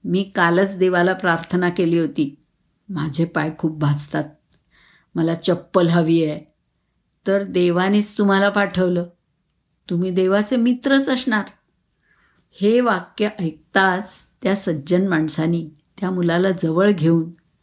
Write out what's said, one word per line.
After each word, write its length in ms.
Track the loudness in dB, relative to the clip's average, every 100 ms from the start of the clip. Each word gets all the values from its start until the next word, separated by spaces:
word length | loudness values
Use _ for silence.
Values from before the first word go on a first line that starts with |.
मी 180 | -2 -2
कालच 560 | -2 0 2 2 0 0
देवाला 340 | 0 2 0
प्रार्थना 580 | 0 -2 -2 -2 -2 -2
केली 280 | 0 0 0
होती, 360 | -2 -2 -4 -6 _ _ _ _ -12
'माझे 360 | -6 -6 -2
पाय 260 | -2 -2 -4 -4
खूप 200 | -6 -2
भाजतात, 460 | -2 -2 -4 -6 -8 _ _ _ _ _ _ _ _
मला 200 | -2 -2
चप्पल 540 | 0 -2 -2 0 2 4
हवी 360 | 2 4 2
आहे,' 320 | 0 -6 -14 _ _ _ _ _ _ _ -2
तर 160 | -2
देवानेच 760 | 0 0 2 2 2 2 0 0
तुम्हाला 300 | 2 4 2
पाठवलं. 580 | 2 -2 0 0 0 -4 _ _ _ _ _ _ _ -6
तुम्ही 200 | -4 -2
देवाचे 460 | 0 2 2 0 0
मित्रच 520 | 2 0 2 2 2
असणार." 360 | -2 -2 -4 -4 _ _ _ _ _ _ _ _ _ _ -2
हे 200 | 2 2
वाक्य 480 | 2 0 -4 -6 -4 -2
ऐकताच 880 | -6 -6 _ 0 2 0 -6 -12 -16 _
त्या 140 | -2 -2
सज्जन 520 | -2 -4 0 0 2
माणसानी 600 | 0 -2 -2 -2 -2 -6 -16 _ -8
त्या 100 | -6
मुलाला 400 | -2 0 0 0
जवळ 400 | 0 -2 2 2
घेऊन 400 | 4 2 2 0 -12 _ _